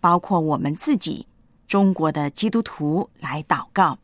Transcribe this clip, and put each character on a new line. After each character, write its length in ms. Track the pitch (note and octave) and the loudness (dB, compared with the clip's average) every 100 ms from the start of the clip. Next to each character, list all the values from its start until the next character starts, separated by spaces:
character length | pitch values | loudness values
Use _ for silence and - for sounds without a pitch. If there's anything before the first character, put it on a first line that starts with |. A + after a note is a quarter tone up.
包 180 | F3+ F3 | 4 2
括 180 | - F#3 | 2 0
我 200 | D#3 D3 | 0 0
们 180 | C#3+ D#3 | -2 -2
自 220 | - C4 | 0 0
己 280 | - - - _ _ _ _ | -2 -8 -12 _ _ _ _
中 280 | G3+ G3 | 2 4
国 180 | F3+ D#3 | 2 0
的 180 | D3+ C#3+ | 0 -4
基 200 | - A3 | -2 -2
督 120 | A3+ | 0
徒 480 | A3 - D3 D#3+ - _ | -4 -4 -2 -2 -4 _
来 200 | D3+ C#3+ | -10 -8
祷 240 | D3 D3 - | -2 -2 -2
告。 260 | - F3 D3 | 2 2 0